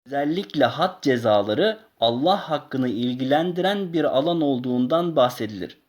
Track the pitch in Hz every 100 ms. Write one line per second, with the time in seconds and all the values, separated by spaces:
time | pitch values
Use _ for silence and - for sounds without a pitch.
0 | - 139 147 175 - 147 123 131 185 -
1 | 139 123 113 104 101 113 208 214 - _
2 | 117 120 160 196 175 147 - 135 127 107
3 | 123 127 131 147 175 175 185 202 185 165
4 | 147 131 160 170 143 127 127 123 127 160
5 | 175 156 123 - 110 101 78 -